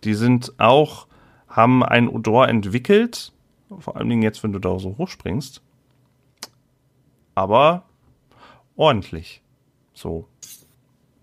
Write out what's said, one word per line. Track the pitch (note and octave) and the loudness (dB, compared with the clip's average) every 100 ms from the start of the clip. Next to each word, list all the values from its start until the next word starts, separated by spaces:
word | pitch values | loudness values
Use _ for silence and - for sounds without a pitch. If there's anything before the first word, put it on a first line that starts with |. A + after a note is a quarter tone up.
Die | G#2+ | -6
sind | G#2 A#2+ B2 B2 - | 0 2 0 -2 0
auch, | A2 C3+ D#3 - - _ _ _ _ | 4 4 2 -4 -20 _ _ _ _
haben | - A#2 B2+ | 0 4 4
ein | B2 A#2+ A#2+ | 2 2 0
Odor | A#2 A2+ A2 C3 | -2 0 2 2
entwickelt, | A#2 G2 A2+ B2 G3+ A#3+ - - _ _ _ _ G3 | 0 -2 -6 2 2 2 -4 -16 _ _ _ _ -16
vor | - - | -14 -8
allen | A2 | -4
Dingen | A#2 | 0
jetzt, | A2 G#2+ | 0 -2
wenn | A2 | -6
du | G2 | -6
da | F#2 F#2 | -4 -4
so | F#2+ G#2+ | -6 -8
hochspringst. | F3+ - - G2+ D3 - _ _ _ _ _ _ _ _ - _ _ _ _ _ _ _ _ | -10 -10 -8 -8 -10 -16 _ _ _ _ _ _ _ _ -20 _ _ _ _ _ _ _ _
Aber | - F#2+ A2 D3 F3 - _ _ _ _ _ - _ _ - | -6 0 4 4 2 -6 _ _ _ _ _ -20 _ _ 0
ordentlich. | D#3 A#2 F#2 E2 E2+ - _ _ _ _ _ | 0 0 -4 -14 -16 -20 _ _ _ _ _
So. | _ - E2 E2 _ - - _ _ _ _ _ _ | _ -10 -10 -12 _ -20 -20 _ _ _ _ _ _